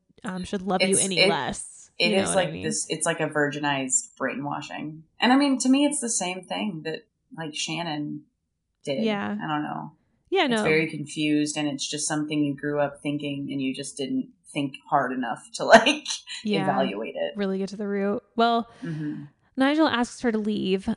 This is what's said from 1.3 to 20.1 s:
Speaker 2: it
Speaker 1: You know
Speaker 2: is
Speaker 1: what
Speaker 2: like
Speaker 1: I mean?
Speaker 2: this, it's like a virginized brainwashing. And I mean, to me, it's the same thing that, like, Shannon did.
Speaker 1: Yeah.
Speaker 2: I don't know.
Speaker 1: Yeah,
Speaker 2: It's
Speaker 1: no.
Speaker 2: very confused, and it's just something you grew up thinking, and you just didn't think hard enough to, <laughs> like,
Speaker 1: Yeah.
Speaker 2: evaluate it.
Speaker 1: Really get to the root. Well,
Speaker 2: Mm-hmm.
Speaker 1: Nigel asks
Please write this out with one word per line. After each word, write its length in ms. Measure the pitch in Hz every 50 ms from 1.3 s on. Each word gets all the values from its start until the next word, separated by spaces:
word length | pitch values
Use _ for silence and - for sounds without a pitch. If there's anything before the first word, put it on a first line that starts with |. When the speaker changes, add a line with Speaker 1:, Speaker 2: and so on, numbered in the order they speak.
| 165 143 127 131 202 - - - - - - - _ -
Speaker 2:
it 120 | 165 170
Speaker 1:
You 60 | 196
know 60 | 196 196
Speaker 2:
is 60 | 180
Speaker 1:
what 60 | 170
Speaker 2:
like 120 | 190 180 151
Speaker 1:
I 40 | 160
mean? 100 | 175 -
Speaker 2:
this, 220 | - 214 - - -
it's 160 | - - -
like 140 | 170 165 -
a 80 | 160 147
virginized 880 | 147 151 147 143 143 147 147 143 143 139 135 131 - - - - _
brainwashing. 840 | - 135 123 - 127 143 143 151 151 - - - - - 151 160 160 160 _ _ -
And 120 | - 240 254
I 40 |
mean, 220 | 277 285 277 262 262
to 100 | - 254
me, 160 | 262 277 294
it's 160 | 285 294 -
the 80 | 233 226
same 340 | - - 185 180 185 190 185
thing 400 | - 185 180 208 208 175 156 151
that, 200 | 160 156 - - _ _ _ _ _ -
like, 180 | 160 165 151 151
Shannon 680 | - - - 156 160 175 165 151 151 147 151 151 151 - _ _ _ _ _ _ _ _ _ _ _ -
did. 200 | 147 139 214 220
Speaker 1:
Yeah. 320 | 220 208 202 208 208 208 214
Speaker 2:
I 60 | -
don't 160 | 160 180 - -
know. 300 | - - 80 - - - _ _ _ _ _ _ -
Speaker 1:
Yeah, 140 | 349 392 330
Speaker 2:
It's 40 | 269 233
Speaker 1:
no. 100 | 220 -
Speaker 2:
very 260 | 160 156 160 165 156
confused, 720 | 156 151 147 139 - 160 151 151 151 147 151 147 - 151
and 100 | 147 147
it's 180 | 135 135 -
just 220 | - - 147 - -
something 340 | 156 151 151 151 156 151 147
you 120 | 143 143
grew 240 | 143 147 147 147 147
up 220 | 143 147 143 - -
thinking, 460 | 147 143 147 147 143 139 139 139 139 139
and 80 | 139
you 140 | 131 131 131
just 240 | 139 143 - - -
didn't 320 | 131 127 131 131 - - - _ _ - -
think 220 | 156 139 135 - - _ -
hard 240 | 156 143 127 123 127
enough 340 | 127 123 117 - - - - -
to, 100 | - 147
<laughs> 20 |
like, 400 | 131 156 220 - 269 - - - - - - - - - - -
Speaker 1:
Yeah. 180 | 208 202 - 190
Speaker 2:
evaluate 540 | 190 196 - - - 202 208 226 - -
it. 200 | - 165 - -
Speaker 1:
Really 220 | 202 202 190 190 190
get 100 | 196 190
to 60 | 202
the 100 | 208 208 202
root. 340 | 202 202 196 202 202 247 _ _ -
Well, 340 | 233 226 233 233 233 233 - - - -
Speaker 2:
Mm-hmm. 420 | 170 156 151 151 147 - - 147 147 _ _ _ _ - 262
Speaker 1:
Nigel 280 | 262 277 302 311 320
asks 360 | 277 - 233 247 -